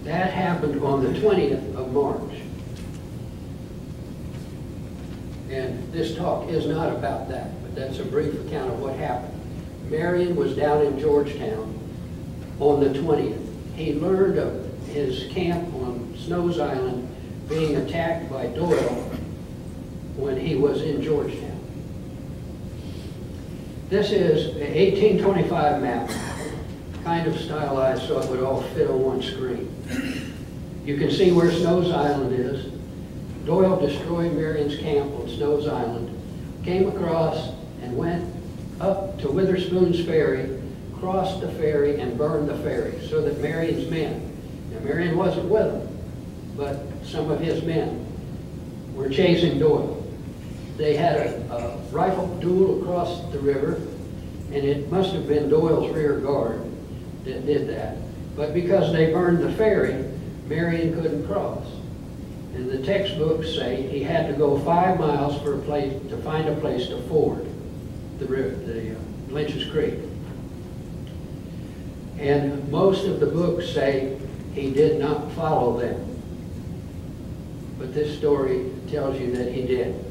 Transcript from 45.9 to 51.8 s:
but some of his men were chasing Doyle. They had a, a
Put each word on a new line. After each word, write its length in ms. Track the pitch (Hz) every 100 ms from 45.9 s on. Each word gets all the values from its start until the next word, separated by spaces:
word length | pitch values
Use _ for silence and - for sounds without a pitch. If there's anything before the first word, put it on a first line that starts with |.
| - - - - - - -
but 240 | 143 139 - -
some 280 | - 160 156
of 80 | 147
his 240 | 165 160
men 420 | 165 156 139 - - - - - - - - - -
were 160 | - 135
chasing 480 | 139 180 170 165 139
Doyle. 480 | 151 135 - - - - - - - - - -
They 180 | 151 151
had 180 | 165 151
a, 360 | - 127 120
a 240 | 120 120 -